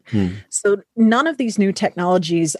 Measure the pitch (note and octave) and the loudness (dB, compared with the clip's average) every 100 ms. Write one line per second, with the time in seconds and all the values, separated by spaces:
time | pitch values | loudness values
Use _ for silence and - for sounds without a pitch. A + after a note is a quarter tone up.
0 | - G#2+ F2+ G2+ - - G3+ G3+ - A#3 | -4 -2 -2 -4 -10 -4 0 -2 -4 2
1 | A3 A#3+ D#4+ D4 A#3 G#3 G3 F#3+ G3+ F3 | 4 4 0 -2 -2 0 0 0 -4 -2
2 | F3+ F#3 E3 E3+ D#3+ | 0 0 0 0 -2